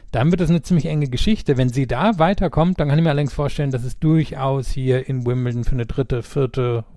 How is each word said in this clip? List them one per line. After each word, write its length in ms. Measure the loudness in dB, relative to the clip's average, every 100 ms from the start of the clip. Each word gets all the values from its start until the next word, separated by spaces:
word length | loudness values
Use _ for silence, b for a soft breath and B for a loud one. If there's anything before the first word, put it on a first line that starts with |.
| B
dann 200 | 0 2
wird 100 | 2
es 80 | 2
eine 140 | 0
ziemlich 240 | 2 0 0
enge 200 | -2 -2
Geschichte. 500 | 0 2 2 2 2
Wenn 120 | 2
sie 160 | 0 -2
da 320 | 0 0 2
weiterkommt, 640 | 2 2 0 2 2 2
dann 100 | 2
kann 80 | 2
ich 60 |
mir 80 | 2
allerdings 240 | 2 0 -2
vorstellen, 340 | -4 -2 -2
dass 140 | -2
es 160 | -4 -2
durchaus 720 | 2 2 2 -2 -4 -2 -2
hier 360 | -2 0 0 0
in 200 | -4 -2
Wimbledon 360 | -2 -2 -2
für 100 | 0
eine 120 | 0 -2
dritte, 380 | -4 -2 -4
vierte 640 | -4 -2 -2 -2 -2 -2 -6